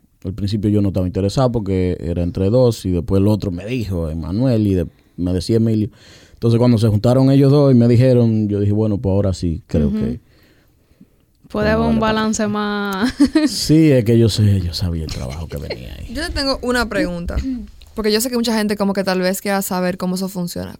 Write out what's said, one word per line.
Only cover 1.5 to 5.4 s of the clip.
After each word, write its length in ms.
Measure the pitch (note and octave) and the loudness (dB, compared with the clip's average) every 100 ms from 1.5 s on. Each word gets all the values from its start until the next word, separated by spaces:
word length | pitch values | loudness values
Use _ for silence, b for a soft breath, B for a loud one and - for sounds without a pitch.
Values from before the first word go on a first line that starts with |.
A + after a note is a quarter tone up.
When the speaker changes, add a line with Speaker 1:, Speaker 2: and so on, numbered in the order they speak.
Speaker 1:
porque 460 | A#2 G2 F#2+ F2+ F2 | 0 -2 -2 0 -2
era 240 | E2 E2+ | -4 -2
entre 260 | F2 F#2+ G2 | -2 0 2
dos, 360 | B2 B2 A2 F#2+ | 4 2 2 -2
y 60 | |
después 300 | F2 - G2 | -2 0 2
el 60 | G2+ | 2
otro 240 | G#2+ G2 | 2 -2
me 140 | F2 G2+ | -8 -6
dijo, 440 | B2+ G2 F2+ D#2+ | -6 -4 -4 -4
Emanuel, 560 | E2 D#2+ G2 C3 A2 G#2 | -6 -6 -2 0 2 2
y 80 | F#2 | 2
de-, 120 | E2+ - _ - | -2 -8 _ -6
me 160 | F2+ | -2
decía 240 | F#2 | -2